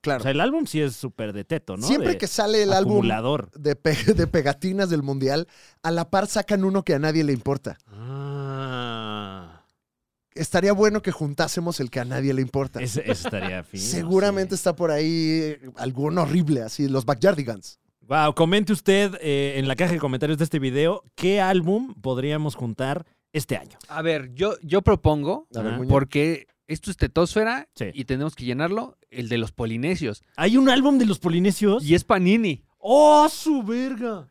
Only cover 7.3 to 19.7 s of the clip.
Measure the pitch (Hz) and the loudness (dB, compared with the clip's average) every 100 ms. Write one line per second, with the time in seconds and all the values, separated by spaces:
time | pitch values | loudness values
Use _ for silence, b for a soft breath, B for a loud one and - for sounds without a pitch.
7.3 | 131 139 135 - - _ 101 117 135 139 | 0 -2 -4 -6 -14 _ -16 -12 -10 -10
8.3 | 143 139 135 135 127 120 113 110 107 101 | -10 -8 -8 -8 -8 -8 -8 -8 -8 -10
9.3 | 95 85 82 _ _ _ _ _ _ _ | -14 -18 -20 _ _ _ _ _ _ _
10.3 | - 160 180 196 202 214 208 190 - 147 | -10 -2 0 2 4 2 2 -4 -4 -6
11.3 | 143 156 - 170 156 127 131 123 131 139 | -2 -4 -2 -6 -6 -6 -6 -6 -2 0
12.3 | 135 127 139 135 - 123 120 - - - | 0 -2 -2 -4 -6 -6 -6 -4 -4 -4
13.3 | 101 92 92 - 98 104 170 165 190 202 | -6 -6 -8 -10 -8 -6 -4 2 2 2
14.3 | 196 185 196 185 160 170 151 160 165 160 | 0 -4 -2 -2 0 0 0 0 0 0
15.3 | 160 156 143 131 123 123 127 147 175 147 | 0 -2 -6 -14 -8 -6 -2 -2 0 2
16.3 | 175 151 135 110 - 139 135 120 131 185 | 0 2 0 -2 -4 -2 0 0 2 2
17.3 | 170 123 104 - - _ _ 113 147 151 | 2 -4 -8 -12 -20 _ _ _ 2 2
18.3 | 147 165 202 208 202 - 196 202 185 160 | 4 4 4 2 0 4 4 2 -2 -2
19.3 | 139 139 135 135 | 0 0 -2 -2